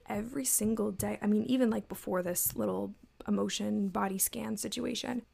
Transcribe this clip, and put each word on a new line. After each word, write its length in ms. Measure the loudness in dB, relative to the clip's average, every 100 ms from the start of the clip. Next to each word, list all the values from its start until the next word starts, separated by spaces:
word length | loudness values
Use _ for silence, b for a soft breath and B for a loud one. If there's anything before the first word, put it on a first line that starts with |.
| -4
every 380 | -4 -4 -2
single 480 | 0 2 2 2 0
day, 260 | -2 -4 0
I 60 | 4
mean, 160 | 4 4
even, 220 | 4 4
like, 200 | 2 -2
before 340 | -8 -2 0
this 320 | 0 0 0
little 400 | 0 0 0 -2 -8 -20 -10 -2
emotion 600 | 0 0 0 -2 0 0
body 300 | 0 0 0
scan 380 | -2 -2 -6 -4
situation 680 | -4 -4 -4 -4 -4 -4 -6